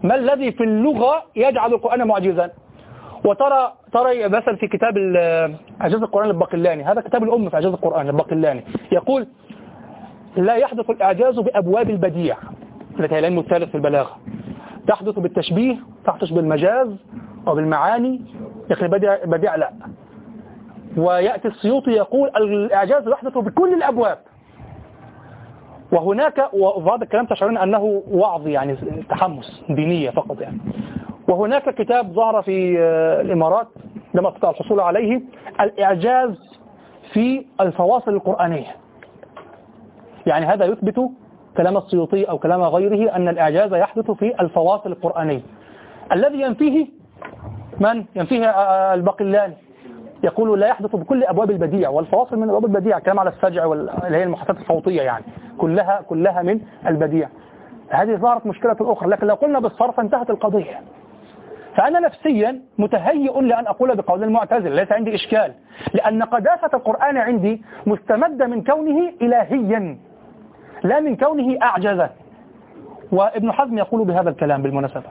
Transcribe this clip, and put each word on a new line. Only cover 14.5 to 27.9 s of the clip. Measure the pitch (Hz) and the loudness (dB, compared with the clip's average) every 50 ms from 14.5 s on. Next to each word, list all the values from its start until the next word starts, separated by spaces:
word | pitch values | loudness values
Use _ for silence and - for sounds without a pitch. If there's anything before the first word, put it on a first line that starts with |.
| - - - - - - - | -14 -16 -16 -18 -20 -6 0
"تحدث | - 208 - 190 208 208 214 | 0 0 0 0 -6 -4 -2
بالتشبيه، | 175 175 - 190 156 - 170 185 233 262 247 - - - - - - | -4 -2 -2 -2 -2 0 0 0 2 0 0 -2 -8 -18 -20 -4 -4
تحدث | - 180 - 208 160 | -4 -2 -2 -4 -2
بالمجاز | 160 175 165 156 156 151 156 185 220 254 262 233 202 196 _ - - - - - - - - - | 0 0 0 2 0 2 2 2 2 2 0 -2 -4 -12 _ -18 -18 -18 -18 -18 -20 -8 -4 -2
أو | 156 | 0
بالمعاني"، | 147 156 156 156 147 147 180 220 240 240 254 254 247 226 - - - - - - - - - | 0 0 0 0 2 2 2 2 0 0 -2 -2 -4 -8 -14 -16 -16 -16 -14 -14 -18 -4 -4
لكن | 165 - 185 | -2 -2 0
البديع، | 175 180 202 196 202 196 196 - | 0 0 2 2 2 0 0 0
بديع | 170 165 165 170 208 160 | -2 -2 0 0 0 0
لا. | 160 151 - - - - - - - - - - - - - - - - - - - - - - - - - - | -2 -4 -4 -6 -12 -18 -18 -18 -18 -20 -20 -20 -20 -20 -20 -20 -20 -20 -20 -20 -20 -20 -20 -20 -20 -18 -8 -4
ويأتي | 165 160 180 180 180 180 208 247 202 - 226 | 0 2 2 2 2 2 0 0 -2 -4 -6
السيوطي | 208 - - 208 247 277 277 269 | -6 -2 -2 0 0 2 2 2
يقول: | 226 214 196 - - 262 277 269 - | 2 2 0 2 2 2 2 2 2
"الإعجاز | 214 214 208 208 208 202 233 202 196 196 185 262 294 240 226 | 0 0 2 0 -2 0 2 2 0 2 2 2 0 2 0
يحدث | 247 - - 262 262 254 | -2 -2 -2 -6 -4 -4
بكل | 214 208 - - 359 370 359 | -4 -2 0 2 2 4 4
الأبواب". | 330 - - 247 240 233 202 165 - _ - _ - _ _ - - - - - - - - - - - - - - - - - - - - - - - - - - - - - | 4 2 2 2 2 2 2 0 -2 _ -20 _ -20 _ _ -20 -20 -20 -20 -20 -20 -20 -20 -20 -20 -20 -20 -20 -20 -20 -20 -20 -20 -20 -20 -20 -20 -20 -20 -20 -20 -6 0 0
وهناك، | 170 160 185 196 226 285 311 294 294 269 - - | 0 2 2 0 2 2 0 2 0 -2 0 2
وهذا | 196 190 190 - 190 160 175 220 240 226 | 2 2 2 2 0 0 0 0 0 -2
الكلام | - - 214 240 | -2 0 -2 0
تشعرون | 220 214 - 196 202 196 175 | 0 -2 -2 0 -2 0 0
أنه | 190 190 208 214 202 214 | 0 2 2 0 0 0